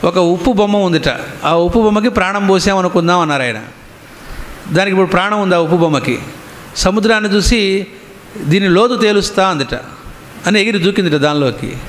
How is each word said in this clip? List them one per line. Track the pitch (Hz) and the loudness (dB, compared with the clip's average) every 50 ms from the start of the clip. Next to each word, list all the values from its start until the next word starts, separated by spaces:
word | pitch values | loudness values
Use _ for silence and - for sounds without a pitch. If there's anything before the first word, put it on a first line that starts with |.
| - | -2
ఒక | 220 185 185 | 0 0 2
ఉప్పు | 180 170 175 175 - 262 247 | 2 2 2 2 0 0 2
బొమ్మ | 190 208 202 208 | 2 2 2 2
ఉందిట, | 208 196 180 170 156 127 147 123 - - - - - - | 2 2 2 0 0 0 -2 -4 -4 -8 -12 -14 -4 -2
ఆ | 143 165 | 0 2
ఉప్పు | 170 170 175 175 226 | 2 2 2 2 2
బొమ్మకి | 220 214 208 208 208 247 | 2 4 2 2 0 0
ప్రాణం | 202 220 190 185 196 208 202 | 0 0 -2 0 -2 -2 2
పోసామనుకుందాం | 196 190 185 - 196 196 190 180 180 175 180 170 170 175 180 | 2 2 2 2 2 0 2 0 0 0 0 2 2 2 2
అన్నారు | 170 151 147 135 131 | 2 0 -2 -2 -2
ఆయన. | 123 113 107 113 - - - - - - - - - - - - - - - - - - - - - - | -4 -4 -6 -10 -14 -18 -20 -20 -20 -20 -20 -20 -20 -20 -20 -16 -16 -14 -14 -12 -14 -14 -16 -10 -2 0
దానికి | 170 196 202 190 | 0 0 2 2
ఇప్పుడు | 190 190 | 2 2
ప్రాణం | 170 - 175 185 202 208 208 202 | 2 2 0 0 0 0 0 0
ఉంది | 190 180 | 2 2
ఆ | 175 | 2
ఉప్పు | 170 156 165 | 2 2 2
బొమ్మకి. | 175 165 165 151 135 - - 123 104 - - - - - - - - - - - | 2 2 2 2 0 -2 -2 -4 -4 -6 -12 -16 -18 -18 -20 -20 -20 -20 -16 -8
సముద్రాన్ని | - - 185 190 220 202 220 226 214 214 208 190 | -2 -2 0 0 2 2 2 2 2 2 2 0
చూసి | 208 180 - 240 233 208 190 190 196 196 - - - - - - - - - - 214 165 | 2 2 4 2 2 2 0 0 -2 -4 -6 -14 -20 -20 -20 -20 -20 -20 -18 -14 -8 -2
"దీని | 147 156 196 196 190 | 0 2 2 4 4
లోతు | 175 180 220 240 247 | 4 4 4 2 2
తేలుస్తా" | 208 220 208 214 202 190 - - - 190 190 | 2 0 2 2 2 0 0 0 0 0 0
అందుట | 180 147 135 - 117 107 - - - - - - - - - - - - - | 0 -2 -4 -4 -6 -10 -10 -14 -18 -18 -18 -20 -20 -20 -20 -20 -20 -6 -2
అని | 175 196 214 | 0 2 2
ఎగిరి | 196 226 220 202 | 2 2 0 0
దూకిందిట | 165 196 196 208 190 170 147 | 0 0 0 2 0 0 0
దానిలోకి. | 147 139 151 147 147 143 127 110 - - 110 - 127 - | 2 2 2 2 2 0 0 -2 -4 -8 -10 -10 -10 -12